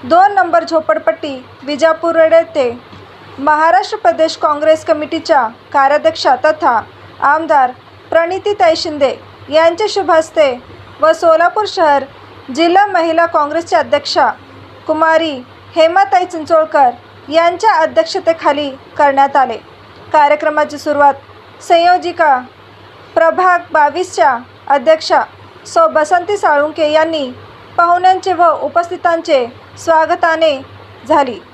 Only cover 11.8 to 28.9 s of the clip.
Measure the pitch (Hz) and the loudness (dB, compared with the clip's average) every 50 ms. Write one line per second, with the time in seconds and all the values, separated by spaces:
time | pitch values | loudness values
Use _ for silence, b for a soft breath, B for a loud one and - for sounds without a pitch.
11.8 | 330 302 285 277 262 - - - - - - - - - 254 269 330 339 349 381 | 2 2 2 0 -2 -6 -16 -20 -20 -20 -20 -20 -18 -12 -4 -2 0 2 2 2
12.8 | 403 403 381 349 330 330 320 330 339 330 339 320 294 285 311 330 330 - 381 320 | 2 2 0 -2 -2 0 0 0 0 0 0 -2 -2 -2 -4 -6 -4 -2 -2 -2
13.8 | 277 240 285 285 - - - 330 277 233 - - - - - - - - - - | 0 0 -2 -4 -4 -2 0 0 0 0 0 -6 -16 -20 -20 -20 -20 -20 -20 -18
14.8 | - - 311 311 320 320 320 320 330 320 285 247 254 - - - - - - 339 | -6 -6 -2 0 2 2 2 2 0 -2 -6 -8 -12 -18 -20 -20 -20 -8 0 2
15.8 | 311 330 349 381 392 392 403 359 359 359 359 330 302 - 339 311 311 311 320 302 | 2 2 4 2 0 2 2 0 0 -2 -6 -10 -4 0 0 0 0 2 2 2
16.8 | 269 240 240 - - - - - - - 294 320 339 349 359 349 - 440 392 320 | 2 2 0 -4 -18 -20 -20 -20 -14 -2 0 2 2 2 -2 0 0 0 2 2
17.8 | 320 302 247 320 320 320 - 392 - 330 330 330 - 330 285 285 294 277 262 - | 0 0 0 -2 -2 -2 -4 -4 -2 -2 -2 0 0 -2 -2 0 -4 -6 -10 -12
18.8 | - - - - 294 285 277 269 277 269 277 285 262 240 226 - - - - - | -20 -18 -2 0 0 2 4 2 2 2 2 0 0 0 -2 -10 -12 -20 -20 -20
19.8 | - - - - - - - 311 294 285 294 294 311 311 302 302 302 294 294 285 | -20 -20 -20 -20 -14 -2 2 2 4 4 2 0 0 -2 0 -2 -2 -4 -6 -10
20.8 | - 311 294 285 285 285 277 285 - - - - - - - - - - 359 330 | -6 -4 0 2 2 2 2 0 -12 -20 -20 -20 -20 -20 -20 -20 -2 0 2 2
21.8 | 339 349 359 359 294 349 339 - 330 302 269 254 247 - - - - - - - | 4 2 2 2 -2 -6 -2 0 2 2 2 0 -2 -10 -20 -20 -20 -20 -20 -20
22.8 | - - - - - - - 330 330 330 320 - 359 370 359 349 349 - - 311 | -20 -20 -20 -20 -20 -6 -2 0 2 2 2 2 2 2 2 0 -2 -2 0 0
23.8 | 294 294 277 339 370 370 - - 330 285 254 233 254 - - - - - 277 285 | 2 2 0 -4 -8 -6 -2 0 0 0 0 -2 -8 -16 -20 -20 -2 -2 -2 0
24.8 | 240 320 311 311 - - 349 277 - - - - - - - - - - - - | 2 2 0 0 0 -2 0 0 0 -2 -10 -20 -20 -20 -20 -20 -20 -6 0 0
25.8 | 330 320 254 311 302 302 370 349 349 359 415 392 - 349 302 285 294 302 302 - | 0 2 2 0 0 0 0 -2 0 -2 -4 -2 0 0 2 2 0 -2 -2 -2
26.8 | 320 302 302 311 320 330 330 311 277 247 254 - - - - - - - - - | -2 0 2 2 0 0 -2 -6 -6 -8 -10 -16 -20 -20 -20 -20 -20 -8 -2 0
27.8 | 339 339 349 359 370 370 381 370 359 381 359 320 349 330 294 254 262 294 - 339 | 2 2 2 2 2 2 2 2 0 -4 0 2 2 2 2 0 -6 -4 -2 -2
28.8 | 349 339 | -4 -4